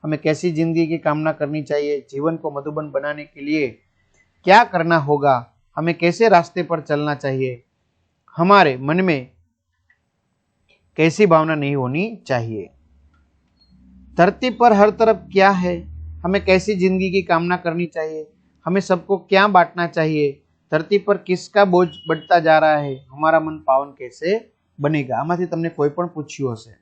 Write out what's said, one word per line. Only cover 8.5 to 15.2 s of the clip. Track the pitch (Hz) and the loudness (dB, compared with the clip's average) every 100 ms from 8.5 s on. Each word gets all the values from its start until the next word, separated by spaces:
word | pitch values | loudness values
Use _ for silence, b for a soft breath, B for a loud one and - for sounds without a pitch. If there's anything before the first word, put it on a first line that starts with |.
| 202 165 127 | 6 6 2
मन | 135 170 | -4 -2
में | 190 147 127 _ _ _ _ _ _ _ _ _ _ _ _ _ _ _ _ - | 0 -2 -4 _ _ _ _ _ _ _ _ _ _ _ _ _ _ _ _ 0
कैसी | 160 - 208 | 0 2 4
भावना | 160 156 156 | 4 4 -2
नहीं | 139 143 | -2 -2
होनी | 123 143 208 220 - | -2 -4 -6 -8 -6
चाहिए। | 127 113 110 87 _ _ _ _ _ _ _ _ _ _ _ _ - - - | -4 -4 -10 -12 _ _ _ _ _ _ _ _ _ _ _ _ -20 -16 2
धरती | 175 202 254 | 2 2 -6
पर | 214 240 | 2 4
हर | 208 214 | 6 4
तरफ | 202 226 214 | 4 2 2